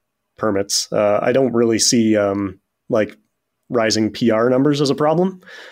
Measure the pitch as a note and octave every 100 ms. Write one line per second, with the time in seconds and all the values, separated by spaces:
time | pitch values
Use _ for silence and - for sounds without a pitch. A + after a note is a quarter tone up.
0 | _ _ _ - A2 G2 G2+ - - A2
1 | G#2 G#2 - B2+ C3+ A#2 A#2 A2 - B2
2 | A2 G#2+ G2+ G2 G2 F#2+ _ _ - A#2+
3 | G#2+ - _ _ _ _ - B2 A2 G#2+
4 | G#2+ G#2 A#2+ A2 A#2+ B2+ C#3+ C#3+ C#3+ C#3
5 | D3+ D#3+ F#3 F#3 - - -